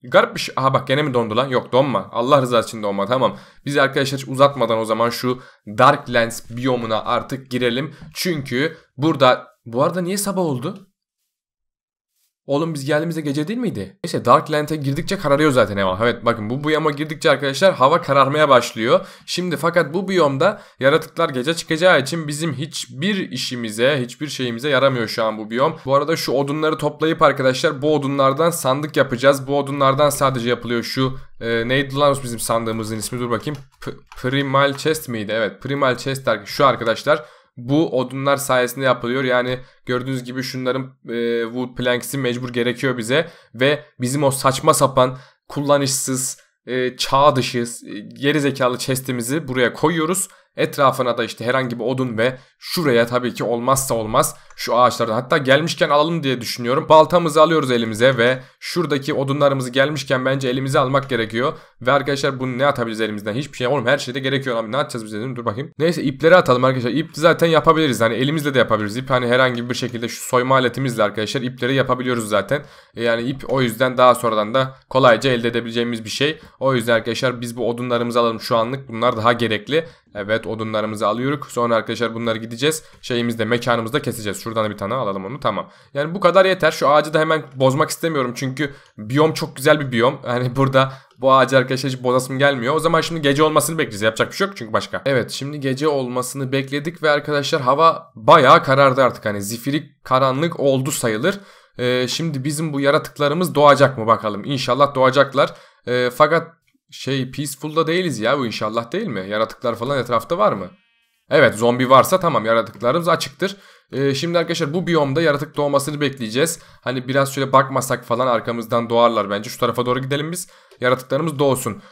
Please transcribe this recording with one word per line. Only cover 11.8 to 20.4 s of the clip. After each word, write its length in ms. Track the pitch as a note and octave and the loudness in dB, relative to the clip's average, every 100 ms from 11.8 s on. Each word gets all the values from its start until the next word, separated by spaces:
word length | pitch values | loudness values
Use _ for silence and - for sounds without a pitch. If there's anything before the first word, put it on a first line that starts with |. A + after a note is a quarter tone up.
| _ _ _ _ _ _ - | _ _ _ _ _ _ -4
Oğlum 260 | C#3 E3 | -2 -2
biz 100 | D3+ | -4
geldiğimizde 360 | C3+ D3+ E3 D#3+ | -2 -2 0 -4
gece 280 | D3+ C#3 D3+ | -4 -4 -4
değil 100 | A#3 | -4
miydi? 400 | A#3 A#2 F#2+ - | -4 -6 -10 -10
Neyse, 200 | - B2 | -6 -2
Darkland'e 520 | G#2+ C#3 D#3+ D3+ D3+ D#3 | 2 2 2 -4 -2 -4
girdikçe 420 | C#3 C#3 E3 G3 | -4 -4 -4 -4
kararıyor 320 | D#3 C#3 D#3 | 0 2 4
zaten 260 | B2+ G2+ G2 | 4 2 0
hava. 220 | F#2+ F#2 | -2 0
Evet, 220 | A#2+ A#2 | 0 0
bakın 260 | A2+ G#2+ G#2+ | -2 -2 -4
bu 180 | C3 D3 | -4 -2
biyoma 220 | D3+ D#3 | 0 0
girdikçe 400 | C#3+ D3+ D#3+ D#3 | -2 -8 -2 2
arkadaşlar 440 | C#3 C#3 C3+ F#3+ | 2 0 2 2
hava 280 | C#3 C3 E3+ | 4 4 4
kararmaya 460 | E3 C#3 C3+ D3+ D3+ | 2 2 4 4 6
başlıyor. 580 | B2+ A#2 A2+ A2 F3 - - - | 6 4 -2 2 2 0 -20 -10
Şimdi 300 | - F3+ C#3+ | -6 -4 -2
fakat 380 | E3 F3 D3 | 0 0 0
bu 140 | E3 F#3+ | -4 -2
biyomda 540 | F#3 D3 C3+ | 2 2 2